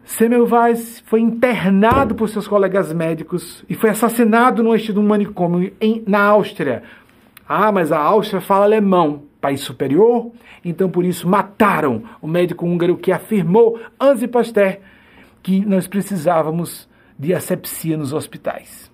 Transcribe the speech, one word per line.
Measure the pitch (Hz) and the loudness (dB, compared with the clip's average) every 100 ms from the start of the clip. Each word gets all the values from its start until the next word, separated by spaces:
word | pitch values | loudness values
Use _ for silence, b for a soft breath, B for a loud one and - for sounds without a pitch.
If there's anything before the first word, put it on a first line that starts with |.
Semmelweis | - - 226 240 233 233 233 233 - - - | -14 -2 2 4 4 4 2 0 -4 -18 -2
foi | 226 | 0
internado | 233 233 254 196 175 196 220 262 269 190 | 0 2 0 0 2 4 4 4 0 -2
por | 214 | -4
seus | 220 175 | -4 -2
colegas | 202 190 190 156 | 0 2 0 -2
médicos | 165 165 160 147 170 - - - | -4 -4 -6 -6 -8 -8 -20 -12
e | - | -2
foi | 220 | 0
assassinado | 196 233 233 233 226 254 208 | 2 -2 2 2 4 2 2
no | 226 | 2
eixo | 226 220 | 0 0
de | 202 | 0
um | 208 | 2
manicômio | 208 208 - 175 175 185 - | 2 -2 -2 -2 0 -2 -2
em, | 220 226 220 | -2 -2 0
na | 208 | 2
Áustria. | 202 208 208 - 143 110 B B B B B - - | 4 4 2 -4 -4 -4 B B B B B -20 -6
Ah, | 151 214 | 0 2
mas | 196 156 | 0 0
a | 160 | 0
Áustria | 151 208 214 185 | 2 2 0 -6
fala | - 196 | 0 2
alemão, | 208 220 196 185 160 147 - _ | 4 2 2 2 2 -2 -14 _
país | 139 139 | -4 -4
superior, | - 127 139 147 226 240 233 B B B | -8 -6 -2 4 4 2 -4 B B B
então | 175 160 190 | -10 -4 -2
por | 170 | 0
isso | 175 170 170 | -2 -2 0
mataram | 202 196 - 208 165 147 113 B B | 0 -2 0 0 2 -2 -4 B B
o | 156 | -4
médico | 175 175 170 170 | -2 -2 -2 -4
húngaro | 175 175 170 | 0 0 0
que | - | -2
afirmou, | 170 - 214 165 208 226 226 B _ | -2 -2 -2 2 4 4 0 B _
Hansi | 269 254 247 | 2 2 0
Pasteur, | 247 233 220 196 185 b b b b b b | -2 0 2 0 -2 b b b b b b
que | - 190 208 | -2 0 2
nós | 190 175 | 0 0
precisávamos | 202 185 196 151 165 151 165 170 - - b b - | -6 -4 -4 0 0 0 -4 -6 -10 -20 b b -10
de | 143 | -4
asepsia | - - 180 - - 165 156 | -4 -2 -6 -6 -8 -6 -4
nos | 139 | -4
hospitais. | 151 139 151 - - - - - | -6 -8 -10 -10 -10 -16 -20 -20